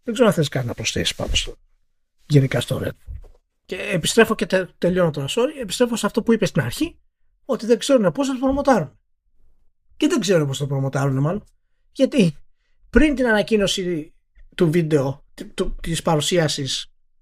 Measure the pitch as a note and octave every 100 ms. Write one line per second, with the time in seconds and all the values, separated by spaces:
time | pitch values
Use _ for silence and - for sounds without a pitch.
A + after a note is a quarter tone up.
0 | - A3+ A3+ E3+ D3 C3+ A#2+ - A2+ -
1 | - - - - - - _ _ _ _
2 | _ _ - D3 C3+ - - - G2 -
3 | - - - - _ _ - F#3+ G3+ F#3+
4 | E3 - A3+ G#3+ G3 F#3+ F3+ - F3 F#3
5 | E3+ D3 C#3 - C4 D#4 G#3 - A#3+ A#3
6 | G3+ - G#3 A3+ F3+ E3 B2 - E4 -
7 | _ _ _ _ - B3 G#3+ A3+ - C4+
8 | F#3 B3+ C4+ B3+ C4 C#4 C#4 A3+ D3+ _
9 | _ _ _ _ - _ _ _ _ -
10 | D4+ E4+ F#3 F3 C#3+ C3 C#3+ C#3 C3+ C#3
11 | C#3 C3 D3 G#3 - _ _ _ _ -
12 | C4 C#4+ F3 - - _ _ _ _ A#3+
13 | D4+ B3+ B3 G#3+ G3+ A3 F#3+ - F3+ E3
14 | D3+ _ _ _ - - E3+ E3+ D#3+ D3+
15 | C3+ C3+ _ - G3+ - F3+ - - E3
16 | - D#3 C#3+ F3+ D3+ - C3 - - _
17 | _ _